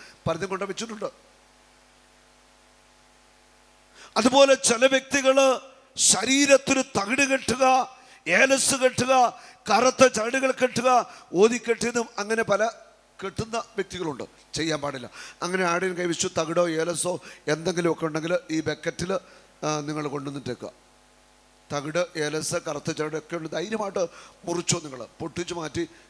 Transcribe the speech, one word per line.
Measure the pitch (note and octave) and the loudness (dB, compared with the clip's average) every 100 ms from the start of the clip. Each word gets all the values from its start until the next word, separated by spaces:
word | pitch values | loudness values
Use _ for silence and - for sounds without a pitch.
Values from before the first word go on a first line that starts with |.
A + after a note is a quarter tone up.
| - - - | -20 -10 -6
പലതും | E3 F#3 | -4 -6
കൊണ്ട് | F#3 G3 | -6 -6
വെച്ചിട്ടുണ്ട്. | F3+ A3+ G#3+ F3 - _ _ _ _ _ _ _ _ _ _ _ _ _ _ _ _ _ _ _ _ _ _ _ _ _ _ _ - - - | -8 -10 -8 -10 -10 _ _ _ _ _ _ _ _ _ _ _ _ _ _ _ _ _ _ _ _ _ _ _ _ _ _ _ -20 -6 0
അതുപോലെ | A3 C4+ C#4 C4 - | 4 6 6 6 2
ചില | A#3 C4 | 2 4
വ്യക്തികൾ | C4 C4+ C#4+ C4 C4+ C4+ A#3+ - - _ - - | 2 0 0 2 4 4 2 -4 -20 _ -2 2
ശരീരത്തിന് | F#3+ A3+ C4+ C#4+ C4+ C#4 C4+ C4 - | 2 2 2 6 4 4 0 0 -2
തകിട് | G3+ C4 C4+ | -2 0 2
കെട്ടുക, | C4+ - B3 C4 C4 - - - - - F#3 | 0 -2 0 4 2 0 -8 -20 -12 0 4
ഏലസ് | C4 C4+ - C4 | 4 4 2 2
കെട്ടുക, | B3+ - B3 C4 A#3+ - - - - | 2 2 2 4 4 0 -16 -12 0
കറുത്ത | G#3+ B3+ B3+ B3+ A3 | 2 4 6 4 4
ചരടുകൾ | A3 C4+ C4 B3+ | -2 0 0 0
കെട്ടുക, | B3+ A3+ B3 B3 G#3 - - E3 | -2 0 2 2 2 -8 -4 4
ഓതി | A3 A#3+ A#3 | 4 4 -2
കെട്ടിയതും | A3+ A#3 A#3+ A3+ - | -2 0 -2 -4 -6
അങ്ങനെ | G3+ A3+ G#3 | -2 -2 0
പല | G3+ A3 - - _ _ - | 0 0 -4 -18 _ _ -14
കെട്ടുന്ന | F#3+ - A3 A3+ - - | -10 -8 -6 -8 -6 -8
വ്യക്തികളുണ്ട്. | F#3+ F3+ E3+ B2 G#2+ - _ - | -8 -6 -8 -8 -12 -16 _ -6
ചെയ്യാൻ | D#3+ D3+ | -4 -4
പാടില്ല. | C#3+ C3+ A#2+ - - - | -4 -8 -12 -16 -20 -10
അങ്ങനെ | F3 F#3 F3 | -4 -2 0
ആരുടെയും | F3 F#3 F3 | 0 -2 -2
കൈവശം | F3+ D#3+ F#3 - | -4 -2 -4 -2
തകിടോ | D#3+ E3 F3 D#3+ | -2 0 0 0
ഏലസോ | E3 E3+ F3+ F3 - - - | -2 -2 -4 -6 -10 -10 -4
എന്തെങ്കിലുമൊക്കെ | D#3 E3 F3 E3+ D#3+ D#3+ | -2 -2 0 0 0 -4
ഉണ്ടെങ്കിൽ | D3+ D#3+ F3 - D#3+ | -4 -2 -4 -2 -4
ഈ | D#3 | -4
ബക്കറ്റിൽ, | D3+ E3+ - E3+ F#3+ - - - _ D3+ | -6 -8 -6 -4 -6 -8 -20 -20 _ -4
ആ, | D3+ D3 | -4 -4
നിങ്ങൾ | D3+ D3 C#3+ | -6 -6 -6
കൊണ്ടുവന്നിട്ടേക്കുക. | C#3 C#3+ B2 A#2 G#2+ - _ _ _ _ _ _ _ _ - | -8 -10 -8 -10 -12 -16 _ _ _ _ _ _ _ _ -10
തകിട്, | C#3+ C#3+ D#3+ F3 E3 | -8 -4 -2 -2 -4
ഏലസ്, | D3+ D#3 - E3+ E3 | -4 -4 -4 -4 -6
കറുത്ത | D3 E3 D#3 | -6 -6 -6
ചരടൊക്കെ | D3+ D3+ - E3+ | -6 -6 -8 -8
ഉണ്ട്, | D#3 D#3 | -6 -8
ധൈര്യമായിട്ട് | G3 A3 G3+ F#3+ E3+ - - - F3+ | -6 -6 -4 -4 -4 -6 -20 -14 -6
മുറിച്ചോ, | E3+ - F3 | -4 0 -2
നിങ്ങൾ | D3+ B2+ G#2+ - | -4 -12 -14 -10
പൊട്ടിച്ച് | D#3+ - E3+ F3 | -10 -8 -8 -8
മാറ്റി | D#3 E3 E3 - | -6 -6 -6 -10